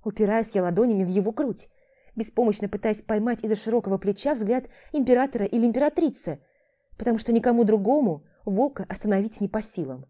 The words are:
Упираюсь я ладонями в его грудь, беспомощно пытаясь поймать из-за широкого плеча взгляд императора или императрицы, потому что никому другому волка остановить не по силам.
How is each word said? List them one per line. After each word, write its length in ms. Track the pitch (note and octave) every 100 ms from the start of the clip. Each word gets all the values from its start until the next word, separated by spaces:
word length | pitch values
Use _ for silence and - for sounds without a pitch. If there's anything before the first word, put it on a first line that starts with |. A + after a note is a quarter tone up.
Упираюсь 500 | A3 G#3 G3+ A3+ A3+
я 80 | G3+
ладонями 420 | F3+ F3+ A#3+ G3+
в 40 | F#3
его 220 | F#3 G3
грудь, 360 | A3 C#4+ - - _ _ _ _
беспомощно 540 | - A3+ - A#3 G#3 G3+
пытаясь 340 | G3+ A3 G#3+
поймать 400 | - G#3+ A3+ A#3
из-за 140 | G#3+ G#3
широкого 420 | A3 A#3 G3+ F#3+
плеча 360 | F#3+ G3+ C#4+
взгляд 340 | C#4 G#3 B3+ B3+ - -
императора 540 | D4+ A#3+ B3 C#4 A#3 G3+
или 180 | A#3 A#3
императрицы, 760 | A3+ D4 D4 D#4+ - - D3 _ _ _ _ _ -
потому 220 | A3+ A3+
что 140 | -
никому 320 | A#3 - A#3
другому 600 | G#3+ G#3+ G3 D4 A#3 D3+ _ _
волка 400 | - G3 C#4 C#4+ F#3+
остановить 520 | F#3 G#3 G3 G#3+ -
не 80 | G3+
по 140 | G#3+
силам. 440 | G#3+ - C3+ B2+